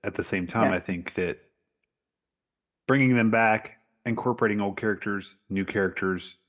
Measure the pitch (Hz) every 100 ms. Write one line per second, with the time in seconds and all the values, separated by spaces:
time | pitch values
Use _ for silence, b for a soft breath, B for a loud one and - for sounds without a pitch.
0 | 104 101 92 98 87 113 107 92 - 90
1 | 80 - 90 - _ _ _ _ _ _
2 | _ _ _ _ _ _ _ _ - 135
3 | 131 123 113 113 113 110 - - _ _
4 | - 113 123 120 113 104 101 95 110 98
5 | - 101 92 - _ 95 95 104 95 87
6 | 95 92 - -